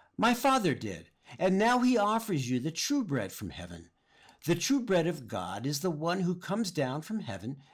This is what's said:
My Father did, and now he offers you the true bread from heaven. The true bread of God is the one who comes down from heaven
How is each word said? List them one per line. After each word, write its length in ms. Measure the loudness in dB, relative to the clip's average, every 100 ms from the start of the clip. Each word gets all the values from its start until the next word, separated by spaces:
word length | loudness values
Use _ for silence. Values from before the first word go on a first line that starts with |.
| _ 0
My 180 | 2
Father 400 | 4 4 4 2
did, 360 | 0 -4 -8 -12 _ -20 -2
and 200 | 2 4
now 220 | 4 6
he 180 | 4 4
offers 520 | 4 2 0 -2 0
you 120 | 0
the 100 | 0
true 320 | -2 0 0
bread 300 | 0 -2 -2
from 160 | -6 -10
heaven. 400 | -10 -12 -12 -18 _ _ _ -20 _ -2
The 100 | 0
true 240 | 2 0
bread 260 | 4 2 2
of 220 | -2 -6
God 380 | -6 -4 -4 -4
is 160 | -2
the 100 | -2
one 300 | -2 -2 0
who 120 | 0
comes 380 | -2 -4 -2 -2
down 300 | -2 -2 -2
from 180 | -6 -8
heaven 420 | -8 -8 -8 -10 -16